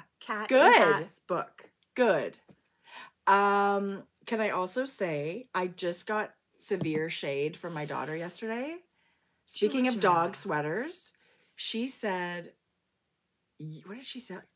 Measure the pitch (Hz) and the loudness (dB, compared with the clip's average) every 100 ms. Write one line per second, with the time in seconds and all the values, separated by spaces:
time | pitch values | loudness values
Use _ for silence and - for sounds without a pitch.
0 | - _ - 220 214 262 339 480 190 101 | -14 _ -8 -6 4 8 10 10 8 4
1 | 180 - - 175 - - - _ _ - | -2 -8 -4 -4 -4 -12 -20 _ _ 2
2 | 240 165 101 - - - _ _ _ - | 4 4 0 -8 -20 -20 _ _ _ -20
3 | - _ - 202 202 202 202 202 196 196 | -20 _ 4 4 6 4 2 2 -2 -6
4 | - _ - 220 214 156 185 254 269 - | -12 _ -6 -2 -2 -2 -2 -2 -2 -2
5 | 180 147 147 196 - 180 180 175 175 175 | -2 -2 -4 -6 -8 -4 -4 -4 -2 -2
6 | - 214 208 - _ - - 196 160 156 | -2 -4 -4 -10 _ -8 -2 -2 0 -2
7 | 160 - 160 139 151 170 175 160 147 135 | -2 -4 -4 -2 -4 -4 -8 -8 -6 -6
8 | 131 160 170 - 220 226 277 339 - _ | -6 -6 -8 -8 -6 -6 -6 -10 -16 _
9 | _ _ _ _ - - 208 269 247 233 | _ _ _ _ -12 -2 0 2 0 2
10 | 190 175 170 196 202 151 147 180 294 359 | 4 4 2 0 0 -2 -2 -4 -6 -6
11 | - - _ _ _ - - 226 254 - | -8 -10 _ _ _ -10 -6 -4 -2 -2
12 | 214 185 175 175 160 - _ _ _ _ | -2 -2 -4 -8 -10 -18 _ _ _ _
13 | _ _ _ _ _ - 156 156 180 220 | _ _ _ _ _ -16 -14 -14 -14 -14
14 | 269 254 - 190 - | -10 -6 -6 -8 -16